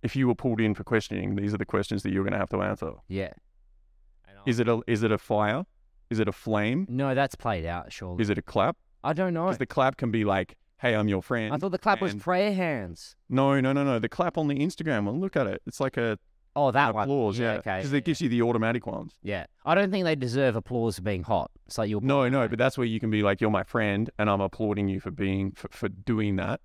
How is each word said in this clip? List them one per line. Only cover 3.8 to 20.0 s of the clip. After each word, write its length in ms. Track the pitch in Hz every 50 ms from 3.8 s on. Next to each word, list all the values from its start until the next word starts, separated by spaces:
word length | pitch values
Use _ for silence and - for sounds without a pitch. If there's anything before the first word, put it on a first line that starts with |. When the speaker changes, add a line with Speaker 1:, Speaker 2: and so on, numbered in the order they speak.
| _ _ _ _ _ _ _ _ _ _
Speaker 2:
And 100 | 101 98
I'll 60 | 101 110
Speaker 1:
Is 120 | 117 113
it 80 | 120 113
a, 140 | 117 113 117 -
is 160 | 117 104 113
it 80 | 110
a 60 | 110 -
fire? 460 | - - 113 104 104 104 107 139 190 _ _ _ _ _ _ _ _ _
Is 100 | 117 110
it 80 | 110 101
a 40 | 98
flame? 520 | - - 113 110 104 104 107 123 165 190 190
Speaker 2:
No, 240 | 120 127 139 135 131
that's 220 | 131 139 131 -
played 300 | - - 120 104 90 80
out, 260 | 82 85 87 82 - -
surely. 280 | - 104 92 87 90
Speaker 1:
Is 80 | 113 101
it 80 | 101 -
a 40 |
clap? 360 | - - - 110 95 131 190 _ _ _ _ _ -
Speaker 2:
I 100 | 135 156
don't 200 | 151 190 185 175
know. 120 | 160 165 185
Speaker 1:
'Cause 100 | 185 -
the 80 | 131
clap 320 | - - - 135 131 123 -
can 140 | - 120
be, 120 | 107 117 107
like, 320 | 101 95 95 92 - - _ _ _ _ _ -
"Hey, 100 | 123 117
I'm 120 | 107 107 107
your 160 | 101 95 92
friend," 280 | - 127 117 110 107
Speaker 2:
I 60 | 117 143
thought 140 | 160 196
the 80 | 175 185
clap 220 | - 214 196 -
was 100 | 190 185
Speaker 1:
and 100 | 104 104
Speaker 2:
prayer 320 | - - 185 180 202 214 202
hands. 600 | 185 185 170 151 123 101 87 82 - - - - _ _ _
Speaker 1:
No, 300 | 123 131 135 139 139 139
no, 140 | 131 131 135
no, 100 | 143 143
no. 140 | 139 131 113
The 120 | 107 113
clap 280 | - - 180 175 - -
on 120 | 156 143
the 100 | 143 135
Instagram 460 | 143 175 180 - 160 156 139 110 104
one. 140 | 101 113 151
Look 160 | 190 196 -
at 120 | 170 135 101
it. 160 | 95 - _
It's 140 | - - -
like 180 | 139 135 - -
a 220 | 117 117 107 - _ _ _ _ _ _ _
Speaker 2:
Oh, 140 | 143 147 135
that 240 | 113 131 143 120 107
one. 120 | 107 101
Speaker 1:
applause, 340 | 131 139 143 120 104 98 117
Speaker 2:
Yeah, 140 | 123 117 107
Speaker 1:
yeah. 40 | -
Speaker 2:
okay, 220 | - 113 98 95
Speaker 1:
'Cause 100 | - 143
Speaker 2:
yeah, 60 | 135 143
Speaker 1:
it 80 | 120
gives 160 | - 156 -
Speaker 2:
yeah. 40 | -
Speaker 1:
you 40 | 131
the 120 | 113 120 117
automatic 420 | 117 120 113 110 113 120 123 -
ones. 300 | - - - - - - _ _
Speaker 2:
Yeah. 240 | 95 101 92 78 - _ _ _
I 80 | 143 160
don't 160 | 185 202 190
think 140 | 185 202